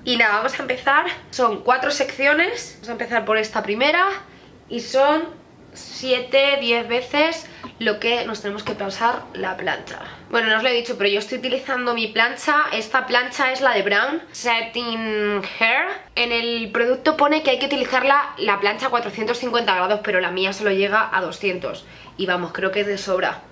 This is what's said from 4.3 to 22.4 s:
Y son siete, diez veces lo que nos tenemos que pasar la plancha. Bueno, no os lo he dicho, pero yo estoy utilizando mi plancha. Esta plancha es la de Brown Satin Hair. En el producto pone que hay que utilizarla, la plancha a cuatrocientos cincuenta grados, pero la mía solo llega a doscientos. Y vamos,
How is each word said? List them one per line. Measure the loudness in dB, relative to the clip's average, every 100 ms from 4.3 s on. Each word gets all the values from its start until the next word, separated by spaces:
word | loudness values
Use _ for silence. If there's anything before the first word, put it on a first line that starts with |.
| -20 -20 -20 -10
Y | -8
son | 0 4 4 4 -2 -10 -20 -20 -20
siete, | -20 -16 -8 0 0 4 4 4 2
diez | 2 0 0
veces | -2 0 2 2 0 -10 -16 -18 -4
lo | -2 0
que | 0 0
nos | -2 -6
tenemos | -6 -6
que | -8
pasar | -6 -6 0 0 0 -8
la | -6 -6 -4
plancha. | -4 -4 -8 -14 -14 -16 -2
Bueno, | 0 2
no | 2
os |
lo | 2
he |
dicho, | 0 -2 0
pero | 2
yo | 2
estoy | -2 -4
utilizando | -2 -2 -2 -2 0
mi | -2 -2
plancha. | 2 0 0 2 2 2
Esta | -2 0 -2 2
plancha | 0 2 0 0
es | 4
la | 4
de | 4
Brown | 2 2 2 -2 -6
Satin | -6 0 0 0 -4 -4 -4 -2 0 0 0 -4 0
Hair. | 2 2 0 -6 -8 -4
En | -2
el | 0 -2 -4 -2
producto | 0 0 2 2 4
pone | 4 4
que | 2
hay | 0
que | 0
utilizarla, | -2 0 2 4 4 2 -4
la | -2 2
plancha | 0 0 -2
a |
cuatrocientos | -2 -2 -6 -4 -2
cincuenta | 0 0 2
grados, | 2 2 0
pero | 0 0
la | 0
mía | 0 -2
solo | 0 0
llega | 2 2 2 2
a | -2
doscientos. | -2 -4 -4 -2 -6 -8 -14 -20 -18 -6
Y | -2
vamos, | 0